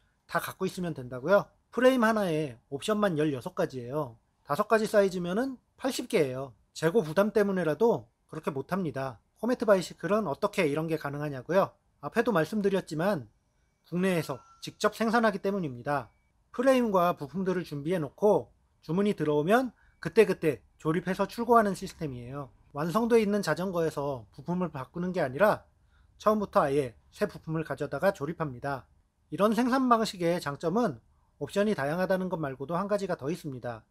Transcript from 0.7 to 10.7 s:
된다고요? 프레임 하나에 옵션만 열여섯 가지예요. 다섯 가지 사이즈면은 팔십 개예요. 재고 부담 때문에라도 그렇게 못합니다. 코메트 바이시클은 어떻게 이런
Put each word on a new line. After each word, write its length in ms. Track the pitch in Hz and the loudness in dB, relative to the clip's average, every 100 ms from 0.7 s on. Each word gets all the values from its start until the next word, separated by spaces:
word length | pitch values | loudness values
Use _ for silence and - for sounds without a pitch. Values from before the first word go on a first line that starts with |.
| 185 175 | -4 -8
된다고요? 540 | 143 123 127 143 196 151 _ _ | -8 -10 -6 2 2 2 _ _
프레임 340 | - 254 262 | 2 4 6
하나에 540 | 220 220 190 156 151 117 - | 2 2 0 0 -2 -8 -12
옵션만 480 | 139 - 214 208 151 | -8 -2 0 0 2
열여섯 380 | 156 131 175 | 0 -2 -6
가지예요. 640 | - 156 131 120 147 131 113 _ _ | -4 -4 -4 -8 -6 -8 -10 _ _
다섯 240 | - 147 208 | -4 -2 2
가지 180 | 220 214 | 2 4
사이즈면은 680 | 214 196 180 175 196 269 254 _ _ | 4 4 2 -2 -2 -2 -6 _ _
팔십 320 | 269 - 247 | -6 -4 -2
개예요. 440 | 208 139 127 139 - _ | 0 0 -2 -10 -14 _
재고 280 | - 160 208 | -4 0 2
부담 300 | 156 156 208 | 0 2 2
때문에라도 760 | 214 202 185 160 147 233 143 113 _ _ | 4 2 0 0 2 2 2 -4 _ _
그렇게 220 | 151 185 | -10 -8
못합니다. 680 | 139 131 190 170 131 135 117 _ _ | -6 -4 -4 -4 -6 -8 -10 _ _
코메트 240 | 226 247 | -2 0
바이시클은 600 | 220 190 - - - 208 190 | 4 4 4 -6 -2 0 0
어떻게 400 | - - - | -2 -2 2
이런 200 | 160 | 2